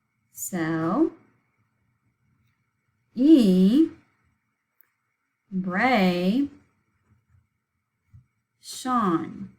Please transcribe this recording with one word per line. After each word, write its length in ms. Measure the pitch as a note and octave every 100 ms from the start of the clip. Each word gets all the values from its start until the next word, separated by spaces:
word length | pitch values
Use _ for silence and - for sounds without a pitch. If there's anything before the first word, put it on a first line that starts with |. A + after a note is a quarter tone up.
| _ _ _
Cel-e-bra-shon. 4000 | - - F3 D#3+ D#3+ D#3+ A3 E4+ - _ _ _ _ _ _ _ _ _ _ _ _ _ _ _ _ _ _ _ - C#4 D#4 G#3 F#3 F#3+ C4 D#4+ - _ _ _ _ _ _ _ _ _ _ _ _ _ _ _ F#3+ F#3 F3+ B3 B3 F#3 F3 F3+ A#3+ C#4+ - _ _ _ _ _ _ _ _ _ _ _ _ _ _ _ - _ _ _ _ - - B3+ B3 G3+ D#3+ - - -